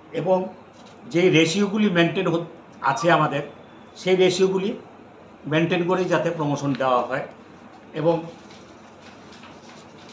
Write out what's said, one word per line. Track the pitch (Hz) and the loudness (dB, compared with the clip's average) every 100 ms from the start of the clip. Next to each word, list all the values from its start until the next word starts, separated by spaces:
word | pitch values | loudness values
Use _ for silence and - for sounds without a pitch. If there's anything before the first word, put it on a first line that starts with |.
| - | -10
এবং | 160 156 185 196 - - - - - - | -6 0 0 -2 -10 -20 -20 -20 -20 -4
যে | 151 180 | 2 4
রেশিওগুলি | 151 160 190 202 208 208 | 4 4 2 0 0 0
maintain | 170 165 170 175 | 2 2 0 -2
হত-, | 165 - - - - | -2 -4 -14 -20 -8
আছে | 127 147 165 | -4 0 2
আমাদের, | 160 151 139 - - - - - - | 2 2 -2 -8 -14 -20 -20 -20 -8
সেই | 180 185 | 0 2
রেশিওগুলি | 185 - 185 185 196 - - - - - - - 139 | 2 4 0 0 -4 -6 -12 -20 -20 -20 -20 -16 -4
maintain | 151 165 175 | 0 0 0
করেই | 175 180 | 0 0
যাতে | 175 160 160 | 0 0 -2
promotion | 170 147 139 143 | -2 -4 -4 -4
দেওয়া | 127 131 123 | -2 0 0
হয়। | 120 135 - - - - - - - | 0 -6 -8 -14 -20 -20 -20 -20 -14
এবং | 156 156 160 165 - - - - - - - - - - - - - - - - - - | -2 0 0 -4 -16 -20 -20 -20 -20 -20 -20 -20 -20 -20 -20 -20 -20 -20 -20 -20 -20 -20